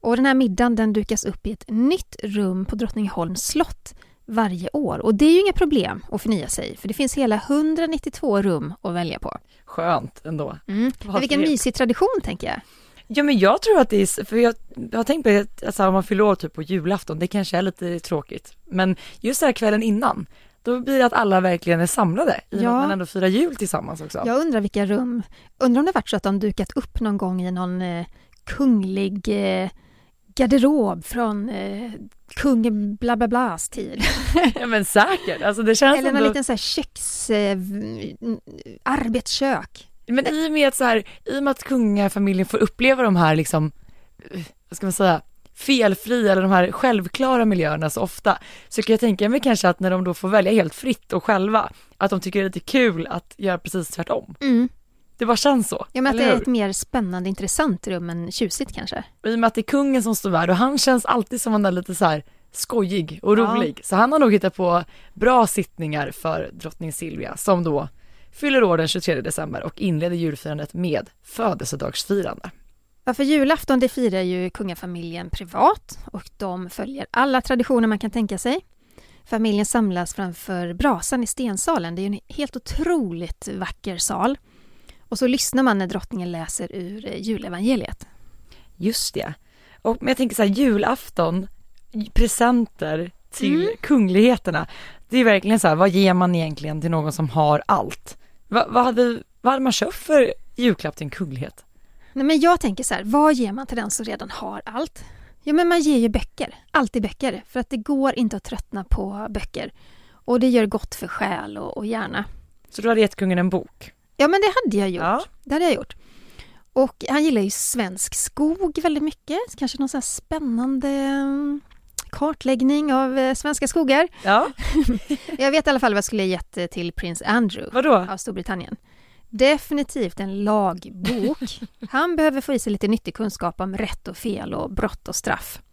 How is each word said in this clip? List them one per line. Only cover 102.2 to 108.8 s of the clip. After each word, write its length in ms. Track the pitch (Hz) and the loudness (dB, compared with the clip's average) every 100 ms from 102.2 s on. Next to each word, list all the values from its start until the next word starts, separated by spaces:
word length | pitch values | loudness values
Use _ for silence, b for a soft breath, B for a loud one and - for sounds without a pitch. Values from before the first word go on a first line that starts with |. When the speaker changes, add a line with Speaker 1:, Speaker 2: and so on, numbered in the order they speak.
| 277 | 2
Speaker 1:
men 140 | 320 | 4
jag 200 | 330 349 | 6 4
tänker 240 | 254 190 | 2 -2
så 100 | 262 | -4
här, 100 | 220 | -4
vad 300 | 208 277 302 | 0 4 4
ger 180 | 269 226 | 4 0
man 160 | 208 269 | -4 -6
till 100 | 233 | -6
den 140 | 226 | -6
som 140 | - 226 | -6 -6
redan 240 | 208 - | -10 -10
har 320 | - - 202 - | -12 -10 -12 -10
allt? 380 | 226 320 - - b b b | -8 -8 -10 -20 b b b
Jo, 120 | 285 302 | 0 2
men 120 | 349 | 4
man 140 | 349 | 4
ger 160 | 302 269 | 4 4
ju 120 | 233 | 4
böcker. 460 | 208 - - 285 - - | 0 -4 -8 -10 -10 -2
Alltid 300 | 311 240 247 | 0 2 0
böcker. 420 | 202 - 269 190 - | -4 -4 -4 -6 -8
För 100 | 254 | -8
att 100 | 233 | -4
det 80 | 262 | -6
går 360 | 214 277 269 247 | -2 0 2 2
inte 180 | 226 202 | -2 -2
att 60 | |
tröttna 400 | - 208 - 196 | -10 -12 -10 -12